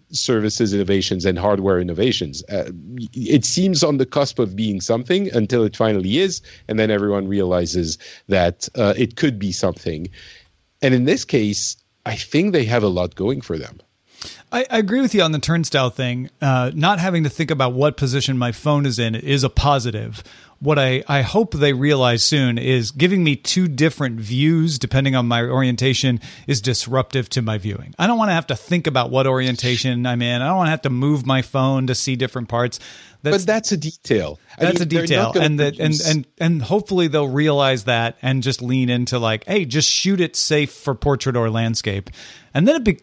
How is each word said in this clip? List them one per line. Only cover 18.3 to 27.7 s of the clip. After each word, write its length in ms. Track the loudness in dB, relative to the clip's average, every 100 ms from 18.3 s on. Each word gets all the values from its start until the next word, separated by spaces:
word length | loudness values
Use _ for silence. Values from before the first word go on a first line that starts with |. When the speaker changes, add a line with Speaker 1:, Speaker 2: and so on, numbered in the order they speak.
| 0
Speaker 2:
my 160 | -2
phone 320 | -2 0 2
is 140 | 0 0
in 160 | -2
is 300 | -2 -2 0
a 40 | 0
positive. 760 | 2 2 2 0 -6 -8 -12 -18 -20 -20 -6
What 180 | 0 2
I, 240 | 2 0 0
I 140 | 0
hope 320 | 2 2 0
they 180 | 2 2
realize 500 | 2 2 4 4 2
soon 340 | 2 2 2 0
is 360 | 0 0 0
giving 320 | 0 2 4
me 100 | 2
two 320 | 0 -2 0 0
different 540 | 2 0 0 -4 -6
views 580 | -4 0 2 4 2 -2
depending 380 | -2 0 2 2
on 100 | 2
my 160 | 0
orientation 800 | 0 0 0 2 0 2 0 -2 -4 -10 -4
is 140 | -2
disruptive 680 | -2 -4 -2 -2 -2 -4 -4
to 120 | -4
my 160 | -2 -4
viewing. 380 | -6